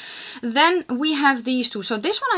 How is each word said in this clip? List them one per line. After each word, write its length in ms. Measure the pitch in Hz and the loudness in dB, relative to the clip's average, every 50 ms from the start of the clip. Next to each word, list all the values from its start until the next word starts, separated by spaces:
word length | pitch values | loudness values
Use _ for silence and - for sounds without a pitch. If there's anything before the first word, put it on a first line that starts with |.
| - - - - - - - - | -10 -14 -14 -14 -14 -14 -12 -8
Then 420 | - 233 226 277 311 339 370 359 - - | -6 0 4 4 6 6 4 2 -2 -4
we 260 | 247 240 302 311 311 | -4 -2 0 0 0
have 280 | 277 294 277 269 240 | 2 2 2 2 2
these 260 | 220 254 254 254 233 - | 0 -2 0 0 -2 -2
two. 140 | - 208 | -4 -6
So 160 | 185 - 226 208 | -4 -4 -4 -2
this 220 | 208 339 427 - | 0 -2 -2 0
one 100 | 539 494 440 | 0 0 0